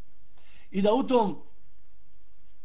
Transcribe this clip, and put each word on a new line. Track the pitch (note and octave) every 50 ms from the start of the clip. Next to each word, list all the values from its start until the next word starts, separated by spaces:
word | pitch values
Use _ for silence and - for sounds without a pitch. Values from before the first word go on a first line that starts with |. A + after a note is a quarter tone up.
| - - - - - - - - - - - - - -
I | - G3
da | G3 D#4
u | A3+ C4
tom | - - B3+ A#3 G#3+ F3+ D3 - - - - - - - - - - - - - - - - - - - - - - - - - -